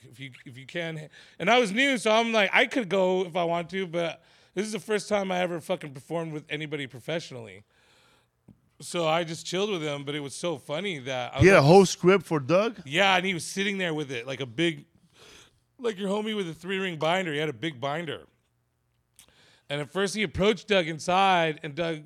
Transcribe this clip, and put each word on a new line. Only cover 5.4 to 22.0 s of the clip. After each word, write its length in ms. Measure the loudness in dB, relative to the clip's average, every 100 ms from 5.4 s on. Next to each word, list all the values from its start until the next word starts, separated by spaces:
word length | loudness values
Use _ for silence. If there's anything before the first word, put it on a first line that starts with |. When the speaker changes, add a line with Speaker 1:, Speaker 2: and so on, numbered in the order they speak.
Speaker 1:
ever 180 | 0 -4
fucking 320 | -4 -6 -6
performed 380 | -14 -8 -6 -6
with 140 | -8 -8
anybody 380 | -8 -6 -8 -8
professionally." 760 | -12 -6 -6 -6 -14 -14 -18 _ _ _ _ _ _ _ _ -20 -20 _ _
So 300 | -8 -2 2
I 160 | 2 0
just 200 | -8 -6
chilled 260 | -4 -2
with 120 | -2
him, 220 | -4 -6 -6
but 100 | -8
it 60 |
was 120 | -8
so 240 | -8 -6 -6
funny 420 | -6 -6 -6 -8
that 340 | -6 -6 -6 4
I 40 |
Speaker 2:
He 80 | 8
Speaker 1:
was 20 |
Speaker 2:
had 80 | 8
a 40 |
Speaker 1:
like 60 | 10
Speaker 2:
whole 180 | 10 8
script 400 | 4 4 4 2
for 140 | -4
Doug? 380 | 2 2 2 -4 -4
Speaker 1:
Yeah, 320 | 2 4 4
and 80 | 2
he 80 |
was 100 | -4
sitting 340 | -6 -4 -4 -2
there 160 | -4
with 160 | -4 -6
it, 160 | -8 -8
like, 140 | -8
a 60 | -8
big, 400 | -2 -2 -2 -14 _ _ _ -20 -20 -20 _ _ _
like, 200 | -6 -4
your 80 | -4
homie 260 | -2 -2
with 140 | -4 -6
a 60 |
three-ring 440 | -8 -6 -4 -4 -2
binder. 360 | 0 0 0
He 60 | -2
had 100 | -4
a 40 |
big 280 | -4 -8 -6
binder. 400 | -6 -6 -6 -10 -12 _ _ _ _ _ _ _ _ _ _ _ _ _ _
And 100 | -8
at 100 | -6
first 240 | -4 -4 -2
he 80 |
approached 440 | -4 2 2 2 0
Doug 200 | 0 0
inside, 720 | -4 0 4 4 4 2 -2
and 120 | -8 -6
Doug, 280 | -4 -4